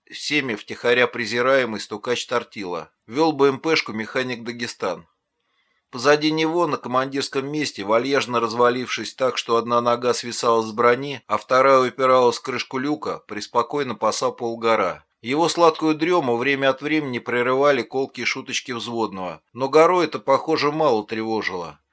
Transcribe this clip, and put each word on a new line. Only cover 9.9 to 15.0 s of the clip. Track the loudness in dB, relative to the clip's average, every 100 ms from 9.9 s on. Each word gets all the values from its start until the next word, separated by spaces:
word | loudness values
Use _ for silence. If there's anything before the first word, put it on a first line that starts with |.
| 2 0
свисала | -2 -4 -2 2 2
с | 0
брони, | 2 4 2 -2 -10 -6
а | -6
вторая | 2 4 6 4 2
упиралась | 0 4 6 4 2
в |
крышку | -4 -8 -6 -6
люка, | -4 -4 -6 -10 -10
преспокойно | -12 -4 -2 0 -2 -4
посапывал | -2 -2 0 -2 -2 -6 -2
Гора. | 2 2 2 -4